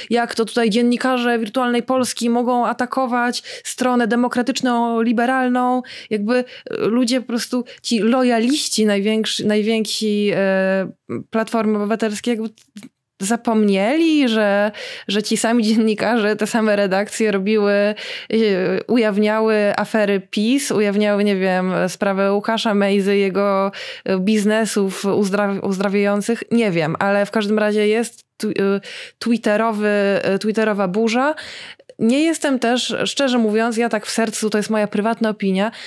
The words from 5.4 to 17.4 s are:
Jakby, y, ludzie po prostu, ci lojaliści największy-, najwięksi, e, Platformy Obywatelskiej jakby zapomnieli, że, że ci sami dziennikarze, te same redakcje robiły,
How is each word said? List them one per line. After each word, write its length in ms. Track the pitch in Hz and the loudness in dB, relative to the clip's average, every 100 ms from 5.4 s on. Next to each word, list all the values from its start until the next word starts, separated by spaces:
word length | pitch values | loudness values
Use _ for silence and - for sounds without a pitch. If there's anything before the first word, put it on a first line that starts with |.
| 254 247 247 254 247 - - | 0 2 2 0 -4 -14 -6
Jakby, 280 | 220 208 247 | -4 0 0
y, 400 | 247 - - - | -2 -12 -10 -4
ludzie 440 | 175 240 240 254 | 0 2 2 0
po 60 | 254 | -2
prostu, 360 | 233 - 247 233 - | -6 -2 -4 -6 -12
ci 180 | - 233 | -4 0
lojaliści 880 | 220 254 247 226 240 294 - - 214 | 2 4 4 2 2 0 -2 0 2
największy-, 600 | 202 202 220 214 - 214 | 2 0 0 -2 -2 0
najwięksi, 840 | 214 214 220 214 - 214 208 208 | 0 2 0 -2 -2 -2 0 2
e, 560 | 190 196 190 190 190 180 - - - - | 2 2 2 0 0 -4 -10 -10 -10 -4
Platformy 480 | 226 220 233 214 208 | -4 -2 -2 0 0
Obywatelskiej 540 | 202 220 226 208 240 | -2 -2 -2 -2 -4
jakby 180 | 220 220 - _ 202 - _ _ _ | -4 -6 -12 _ -20 -20 _ _ _
zapomnieli, 1080 | 190 233 240 220 208 190 208 320 330 302 254 | -4 -2 0 2 2 2 2 2 2 4 2
że, 420 | 220 208 202 214 - - - - | 2 2 2 0 -4 -14 -12 -4
że 160 | 202 | -4
ci 140 | 208 220 | 0 0
sami 260 | 226 240 | 2 2
dziennikarze, 720 | 214 220 220 208 196 233 208 208 | 2 2 2 0 0 2 0 -2
te 120 | 214 | -2
same 280 | 233 214 202 | 0 2 2
redakcje 560 | 202 190 208 - 214 | 2 0 -2 -2 0
robiły, 420 | 196 | 0